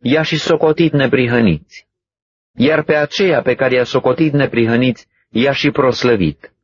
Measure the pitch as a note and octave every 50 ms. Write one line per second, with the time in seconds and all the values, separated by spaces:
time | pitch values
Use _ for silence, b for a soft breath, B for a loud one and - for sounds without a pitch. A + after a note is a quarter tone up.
0 | - A#2 C3+ D#3 D#3+ - - D#3 - - E3+ D3+ - D#3 D#3 D3+ E3+ D#3 D3 D3
1 | C3+ B2+ C3 C#3 B2+ A#2+ A#2+ A#2+ A#2 G2+ E2 D2+ - _ - - - _ _ _
2 | _ _ _ _ _ _ _ _ _ _ _ - A#2+ C#3+ D#3 D#3 D3+ - D#3 D3+
3 | D3 D3 - - G3+ F#3 E3 B2+ - - B2 A#2 C3+ C3 B2+ B2+ B2 - - D3
4 | - C3 B2+ - E3 D#3 C#3+ C#3+ C#3 - - A#2+ A#2 A2+ A#2 A#2+ B2+ B2+ A#2+ -
5 | - _ _ _ _ _ _ A2 A#2+ C#3 C#3 - - D3 - - C3+ C3 A#2+ -
6 | - B2 A#2+ G#2 F#2 D#2 D2 _ - - _ _